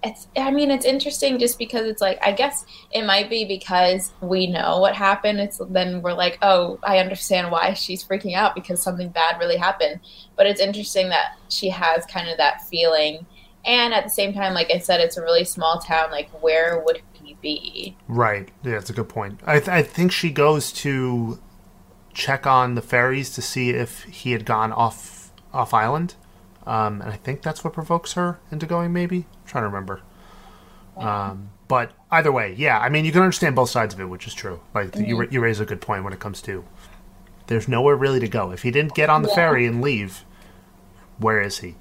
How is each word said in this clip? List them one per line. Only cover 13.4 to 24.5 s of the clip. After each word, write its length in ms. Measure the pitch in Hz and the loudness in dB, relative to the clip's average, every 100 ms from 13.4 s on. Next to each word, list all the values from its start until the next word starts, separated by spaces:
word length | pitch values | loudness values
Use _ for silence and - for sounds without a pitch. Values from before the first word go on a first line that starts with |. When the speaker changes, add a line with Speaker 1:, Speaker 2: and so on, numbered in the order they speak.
| - _ | -20 _
Speaker 1:
And 300 | - 247 233 | 2 2 4
at 100 | 220 | 2
the 60 | 208 | 0
same 240 | - 196 | -2 -2
time, 200 | 196 196 | 0 -2
like 160 | 185 165 | 0 0
I 100 | 170 | 0
said, 200 | 175 175 | 2 2
it's 160 | 170 180 | 2 0
a 40 | |
really 240 | 165 170 180 | 2 2 2
small 340 | - 160 170 | -2 0 0
town. 320 | - 160 160 | 0 0 0
Like, 180 | 151 147 156 | -4 -8 -2
where 360 | 160 160 165 170 | 2 4 2 0
would 220 | 160 165 - | 0 -2 -4
he 240 | - - - | -20 -20 -12
be? 540 | 151 151 - - 196 185 - | -8 -8 -8 -12 -14 -14 -6
Speaker 2:
Right. 400 | 117 117 104 95 - | 0 2 0 -6 -12
Yeah, 100 | 127 | -6
that's 160 | 113 95 | -6 -6
a 40 | |
good 140 | 113 110 | -8 -6
point. 300 | - 101 98 - | -6 -10 -10 0
I, 140 | 151 | 2
th-, 100 | 147 | 2
I 120 | 180 | 0
think 300 | 147 - 180 | 0 2 2
she 180 | - 175 | 2 -2
goes 440 | 139 147 151 131 | 4 4 4 0
to 680 | - 143 135 127 120 113 113 - - - - - - - | -6 -4 -2 0 -2 -2 -6 -14 -20 -20 -20 -20 -20 -18
check 320 | - - 135 - | -8 -2 -2 4
on 300 | 131 127 120 | 4 4 -2
the 60 | |
ferries 480 | - 127 123 135 131 - | 0 2 2 0 -4 -8
to 60 | |
see 280 | 117 - 123 | -6 -2 0
if 320 | 123 120 - | 0 -4 -8
he 280 | - - 127 | -18 -10 -4
had 140 | 120 | -4
gone 260 | 107 | 0